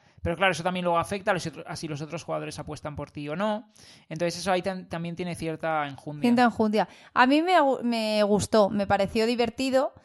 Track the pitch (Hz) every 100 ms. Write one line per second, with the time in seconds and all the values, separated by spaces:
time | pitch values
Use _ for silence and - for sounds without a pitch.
0 | _ _ 170 170 190 160 175 180 175 170
1 | 160 202 196 185 165 143 - 170 160 147
2 | 151 160 - 156 151 147 143 147 156 147
3 | 143 - 147 160 214 214 - _ - -
4 | - 156 170 170 175 185 190 185 185 170
5 | 170 170 180 165 160 156 165 156 143 135
6 | - 147 220 240 247 - 220 208 180 -
7 | - - 254 294 339 349 277 254 240 233
8 | 214 214 202 202 - 220 202 202 196 196
9 | 196 220 226 240 233 - 262 262 294 -